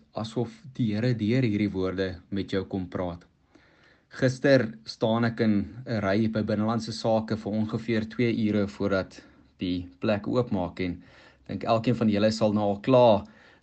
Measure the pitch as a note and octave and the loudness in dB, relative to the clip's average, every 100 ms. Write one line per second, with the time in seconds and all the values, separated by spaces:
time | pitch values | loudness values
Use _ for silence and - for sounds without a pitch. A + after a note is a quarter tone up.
0 | _ - A2 B2+ A2+ - - - A2+ G#2 | _ -10 -6 -4 -6 -8 -12 -4 -2 0
1 | B2+ A2+ G#2 B2+ A#2+ G#2 G2+ F#2+ F#2 F#2 | 0 0 2 2 2 0 0 -2 -2 -2
2 | F#2+ E2+ - G2 F2 G2 F#2+ G2 F2 F#2+ | -4 -6 -8 -6 -4 -4 -4 -4 -6 -6
3 | F2+ E2+ - _ _ - _ _ _ _ | -6 -8 -14 _ _ -20 _ _ _ _
4 | _ - C3 C3 C#3+ C3+ A2 - - - | _ -2 0 2 4 6 4 -6 -16 -2
5 | A2+ A#2 A#2 A2+ A2+ G2+ - - - A2 | 0 2 0 0 2 2 0 -8 -6 -4
6 | G2 G2+ A2+ A2 G#2+ G#2+ G#2+ A#2 A2+ A2 | 0 2 0 0 -2 0 0 -2 -4 -4
7 | A#2+ A2 A2 A2 G#2+ G#2+ G#2+ A2+ - A2+ | 0 0 0 -4 -4 -2 -2 -4 -2 -2
8 | A2 - A#2+ A2+ G#2+ G#2 G2+ - G2 F#2+ | -2 -2 0 2 0 2 0 -2 -2 -2
9 | F2+ - - - _ - F#2 F2+ F2 - | -2 -10 -20 -20 _ -8 -4 -4 -6 -6
10 | A2 G#2 G#2+ B2 - G2+ E2+ - F#2 F2 | -2 -2 0 -2 0 -2 -4 -4 -6 -6
11 | - - - _ - G2+ - A2+ B2 A2+ | -12 -20 -20 _ -12 -6 0 0 2 2
12 | A2 G2+ A2 A2 G#2+ G#2 G#2 G2+ - B2+ | 2 4 2 2 2 2 0 0 4 6
13 | A#2+ G2+ - - - - | 8 6 2 -14 -20 -20